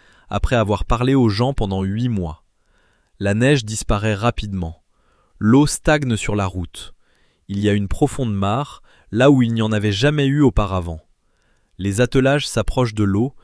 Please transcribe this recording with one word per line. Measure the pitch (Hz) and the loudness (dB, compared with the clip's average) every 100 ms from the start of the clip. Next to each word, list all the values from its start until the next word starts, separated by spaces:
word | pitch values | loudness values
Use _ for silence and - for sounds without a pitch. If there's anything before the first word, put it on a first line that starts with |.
| _ _ - | _ _ -8
après | 101 - 120 | -4 0 0
avoir | 104 101 - | 0 0 0
parlé | 120 127 135 | 0 2 4
aux | 113 | 2
gens | 101 127 | 2 -2
pendant | 135 104 95 | -2 -2 -2
huit | 95 107 123 | -4 -2 -2
mois. | 107 82 73 _ _ _ _ _ _ _ - | -2 -6 -8 _ _ _ _ _ _ _ -6
La | 101 | -2
neige | 104 131 143 107 | 2 4 2 0
disparaît | 107 - 104 110 | -6 -2 0 0
rapidement. | 101 117 - 104 95 82 - _ _ _ _ _ - | 0 -2 -2 -4 -4 -6 -8 _ _ _ _ _ -2
L'eau | 104 131 147 | 4 4 4
stagne | - - 151 131 110 | 0 0 0 0 -2
sur | - 104 | -2 -2
la | 95 | -2
route. | 92 85 - - - _ _ _ _ - | -4 -10 -12 -20 -20 _ _ _ _ -8
Il | 202 | -2
y | 202 | 0
a | |
une | 208 98 | 0 0
profonde | - 143 - 120 101 | 0 -2 -2 -4 -2
mare, | 98 117 147 - - _ _ | -2 -2 -6 -12 -20 _ _
là | 107 135 | 2 4
où | 135 | 4
il | 117 | 2
n'y | 113 | 0
en | 110 | -2
avait | 107 107 | 0 -2
jamais | 101 143 151 139 | 0 0 2 0
eu | 143 | 4
auparavant. | 139 - 101 95 85 82 - _ _ _ _ _ _ - | 4 2 0 -2 -6 -10 -16 _ _ _ _ _ _ -6
Les | 98 98 | -2 0
attelages | 123 135 131 147 - | 2 2 2 0 -2
s'approchent | 120 - 135 120 | -4 -2 -2 -2
de | 107 | 0
l'eau, | 101 98 123 - | 0 0 -2 -6